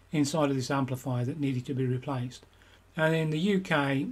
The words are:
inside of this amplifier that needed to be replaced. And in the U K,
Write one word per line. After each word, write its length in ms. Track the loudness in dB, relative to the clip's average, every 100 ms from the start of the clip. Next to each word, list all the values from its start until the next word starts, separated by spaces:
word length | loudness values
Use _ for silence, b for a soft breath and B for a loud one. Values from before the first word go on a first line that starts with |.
| -4
inside 400 | 0 2 2 2
of 60 | 0
this 160 | 0
amplifier 520 | 0 0 -4 -2 -2 -2
that 120 | -2
needed 260 | -2 -2 -4
to 80 |
be 120 | -2 0
replaced. 580 | -2 -2 -4 -4 -8 -20 b b b b 0
And 180 | 2
in 160 | 2 0
the 80 | 0
U 220 | 2 2
K, 480 | 2 2 2 0 -2